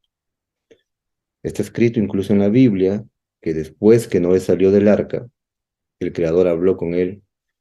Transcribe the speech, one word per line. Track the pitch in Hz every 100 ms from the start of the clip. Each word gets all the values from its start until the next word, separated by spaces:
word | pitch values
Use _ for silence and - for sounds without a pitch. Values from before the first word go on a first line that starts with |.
| _ _ _ _ _ _ _ _ _ _ _ _ _ _
Está | - -
escrito | 104 - 117 117
incluso | 101 98 95
en | 101
la | 101
Biblia | 117 131 95 92 104 117 _ _ _
que | 85
después | 78 78 - 104 117 117
que | 92
Noé | 87 92
salió | - 87 95
del | 101 104
arca, | 98 - 98 - _ _ _ _ _ _ _
el | 87
Creador | 80 82 87 90
habló | 85 92 92
con | 85
él, | 87 92 104 _ _ _ _